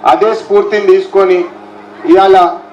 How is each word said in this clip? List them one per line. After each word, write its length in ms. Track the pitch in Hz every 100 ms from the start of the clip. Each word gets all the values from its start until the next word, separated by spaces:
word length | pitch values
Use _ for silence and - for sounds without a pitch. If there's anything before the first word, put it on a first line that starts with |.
| -
అదే 280 | - 214
స్ఫూర్తిని 520 | 214 - 202 - 208 196
తీసుకొని 580 | 190 190 196 185 180 175 - - - - -
ఇవాళ 460 | - 185 392 381 349 - -